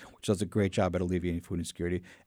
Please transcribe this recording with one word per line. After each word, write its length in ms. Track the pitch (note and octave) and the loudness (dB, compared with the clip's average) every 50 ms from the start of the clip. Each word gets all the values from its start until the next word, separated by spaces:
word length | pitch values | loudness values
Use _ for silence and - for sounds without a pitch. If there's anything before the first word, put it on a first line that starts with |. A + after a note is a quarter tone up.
| - - - | -20 -20 -18
which 100 | - - | -4 0
does 160 | - G#2+ F#2 | 0 0 2
a 40 | G2+ | 0
great 260 | F2+ - A2 G2+ F#2+ | 0 0 2 2 2
job 240 | - - G2 F#2 F2 | 2 2 2 2 2
at 60 | F2+ | 0
alleviating 400 | F2+ F2+ F2+ F2+ E2+ F2+ E2+ E2+ | 0 0 0 0 0 0 -2 -2
food 180 | - - G2+ F2 | -4 -4 -4 -4
insecurity, 420 | E2+ - - - E2+ F2 F2+ F2+ - - - - _ | -4 -6 -6 -4 -2 -2 -2 -2 -4 -8 -16 -20 _